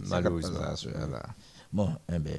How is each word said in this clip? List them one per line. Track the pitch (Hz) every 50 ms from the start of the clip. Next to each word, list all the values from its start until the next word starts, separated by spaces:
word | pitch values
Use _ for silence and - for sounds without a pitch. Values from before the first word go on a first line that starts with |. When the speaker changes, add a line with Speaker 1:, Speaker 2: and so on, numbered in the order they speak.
| -
Speaker 1:
Ça | 50 92 90
Speaker 2:
Malheureusement. | 87 90 87 82 78 90
Speaker 1:
capte | 82 82
pas | 80 76 73
ça, | - - 62
ce | - - - -
là. | 69 57 - - - - - - - - - -
Bon, | - 98 104 87 80 76 - -
eh | 85 85
ben, | 76 76 -